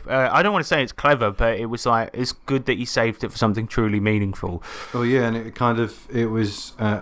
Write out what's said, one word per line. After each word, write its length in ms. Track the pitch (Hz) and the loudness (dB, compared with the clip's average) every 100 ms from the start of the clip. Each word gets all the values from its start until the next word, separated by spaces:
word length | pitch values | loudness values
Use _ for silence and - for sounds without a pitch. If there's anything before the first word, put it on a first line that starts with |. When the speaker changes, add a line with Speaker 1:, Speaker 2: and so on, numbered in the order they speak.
| - | -2
Speaker 1:
Uh, 200 | 131 127 | 0 2
I 120 | 147 | 2
don't 100 | 196 | 2
wanna 100 | 202 | 2
say 200 | 147 156 | 0 0
it's 80 | 127 | 0
clever, 400 | - 143 139 107 | 0 2 4 2
but 280 | 98 117 107 | 2 0 0
it 60 | 113 | -2
was 220 | 117 127 | -4 0
like, 240 | 117 113 | 2 0
it's 180 | - 127 | -4 -6
good 340 | - - 135 123 | -6 -2 -2 0
that 100 | 110 | -2
he 80 | 120 | -2
saved 380 | - 113 - | 0 0 0
it 80 | 113 | -6
for 60 | - | 0
something 260 | 113 104 110 | 0 2 -2
truly 320 | - 110 104 | 0 2 2
meaningful. 640 | 104 107 101 95 98 87 - - - | 2 2 0 -4 -6 -6 -10 -14 -8
Speaker 2:
Oh 80 | 123 | -2
yeah, 260 | 120 131 117 | 2 2 2
and 80 | 113 | -2
it 200 | 110 - | -6 0
kind 240 | 120 113 | 2 2
of, 260 | 113 - - | 0 -4 -6
it 140 | 120 113 | -2 0
was, 460 | 113 104 95 - - | 0 0 -2 -12 -4
uh, 240 | 107 107 | -2 -2